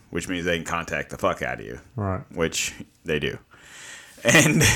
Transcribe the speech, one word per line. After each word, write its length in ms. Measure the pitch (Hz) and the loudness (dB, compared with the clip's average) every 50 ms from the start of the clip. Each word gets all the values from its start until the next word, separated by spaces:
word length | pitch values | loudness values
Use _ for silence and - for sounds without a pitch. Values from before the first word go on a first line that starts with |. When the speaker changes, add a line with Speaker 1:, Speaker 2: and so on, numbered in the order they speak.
| - _ | -12 _
Speaker 1:
which 180 | - 87 - - | -6 -6 -4 -4
means 160 | 90 85 82 | -4 -2 0
they 100 | 90 85 | 0 0
can 80 | 82 - | 0 -2
contact 440 | - 85 85 82 - 80 73 67 - | -4 -4 -4 -4 -4 -4 -6 -6 -6
the 80 | 71 | -4
fuck 240 | - - 90 82 - | -2 0 0 0 0
out 180 | 71 60 64 - | -4 -6 -6 -6
of 60 | 50 | -8
you. 140 | 53 64 76 - - - | -12 -12 -14 -16 -12 -8
Speaker 2:
Right. 240 | 107 101 95 92 - - - | -4 -4 -2 -4 -4 -6 -8
Speaker 1:
Which 420 | - 85 82 78 - - - - - - - - _ _ - | -4 -2 -2 0 0 -2 -4 -4 -6 -10 -16 -20 _ _ -4
they 160 | 82 78 73 | -2 -2 0
do. 180 | 71 65 - - - _ - - - - - - - - - - - - - - - | -2 -4 -6 -8 -14 _ -20 -20 -20 -20 -20 -20 -18 -18 -18 -18 -20 -20 -12 -2 2
And 400 | - - 160 143 156 147 160 123 107 107 | 6 6 8 8 6 6 6 4 4 4